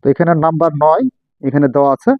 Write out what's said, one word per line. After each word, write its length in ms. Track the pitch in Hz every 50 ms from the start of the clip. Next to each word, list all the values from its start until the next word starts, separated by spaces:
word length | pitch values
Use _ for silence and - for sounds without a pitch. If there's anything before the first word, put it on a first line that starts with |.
তো 40 | - - 139
এখানে 180 | - 175 165 170 160 147
নাম্বার 260 | 160 160 156 165 165 151 143 147
নয় 200 | 156 160 165 269 262 _ _ _ _ _ _ - 135
এখানে 200 | 131 147 143 135 117
দেওয়া 160 | 139 139 139 135
আছে 160 | - - - 135 277